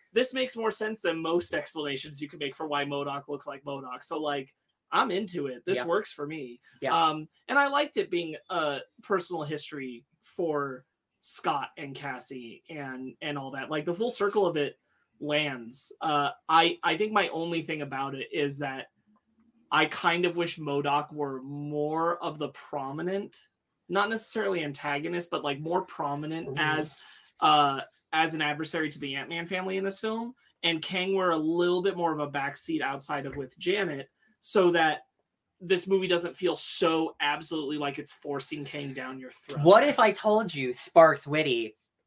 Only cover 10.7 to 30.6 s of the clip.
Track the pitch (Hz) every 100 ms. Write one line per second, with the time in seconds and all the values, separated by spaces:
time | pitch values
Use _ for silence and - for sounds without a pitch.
10.7 | 131 _ _ _ _ - - 180 143 123
11.7 | - 139 139 139 127 - 131 117 - -
12.7 | 156 139 127 131 - 156 147 135 135 131
13.7 | 156 156 170 233 - 202 208 180 156 139
14.7 | - _ _ _ _ 147 151 147 127 117
15.7 | - - - 160 147 143 - - 165 170
16.7 | 170 165 160 214 214 175 160 170 165 147
17.7 | 156 139 131 139 135 - 165 143 139 139
18.7 | 131 - _ _ _ _ _ _ _ _
19.7 | 147 156 - 175 170 175 170 170 - 147
20.7 | 143 147 143 147 151 143 131 135 143 147
21.7 | 147 147 160 170 170 165 151 143 - -
22.7 | 147 135 147 175 196 220 - - _ _
23.7 | _ - 185 202 220 - 220 202 180 151
24.7 | 143 147 143 160 175 175 165 147 143 160
25.7 | 180 180 - 147 143 151 165 151 139 156
26.7 | 156 156 - - - - _ 160 151 143
27.7 | 135 - _ _ 160 160 156 147 147 156
28.7 | 170 156 147 143 139 135 170 175 185 190
29.7 | 190 196 196 220 226 240 - _ _